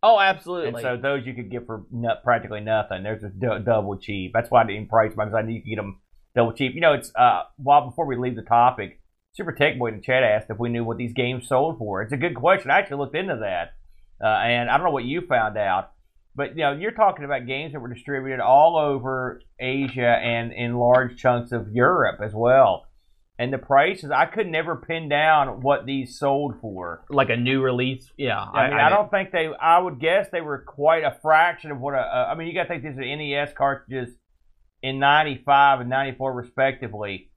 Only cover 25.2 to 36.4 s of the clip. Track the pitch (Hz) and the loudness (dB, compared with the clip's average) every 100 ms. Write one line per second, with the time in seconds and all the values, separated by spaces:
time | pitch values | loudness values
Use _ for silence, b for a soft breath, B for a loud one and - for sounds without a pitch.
25.2 | 151 156 135 110 131 143 120 139 127 - | 4 4 4 -2 0 0 0 -6 -6 -4
26.2 | 143 139 147 110 113 92 87 85 - 139 | 0 0 -2 -8 -12 -10 -10 -12 -4 -2
27.2 | 135 120 120 135 135 123 127 131 - - | 0 0 0 0 0 0 -2 -6 -14 -8
28.2 | 135 104 98 95 123 110 147 196 208 202 | -4 -4 -4 0 0 4 4 4 2 -2
29.2 | 190 175 160 - 160 175 180 139 160 190 | -2 -4 -4 -2 4 4 4 -2 0 0
30.2 | - 175 156 139 - - 147 165 151 - | 0 -6 -6 -10 -10 0 2 4 0 -4
31.2 | 156 156 175 160 156 139 135 139 117 117 | 4 4 4 0 -10 -8 -4 -2 -2 -2
32.2 | 123 156 165 170 170 165 143 131 127 147 | -2 -4 -6 -6 -6 -6 -10 -10 -8 -8
33.2 | 151 143 143 - 139 139 - 131 120 - | -4 -4 -4 -2 -2 -2 -8 -10 -10 -14
34.2 | _ _ _ _ _ _ 131 135 139 151 | _ _ _ _ _ _ -8 0 4 4
35.2 | 156 131 - 139 139 135 123 131 139 123 | 2 -4 2 6 6 4 0 -4 -4 -6
36.2 | 135 123 | -6 -6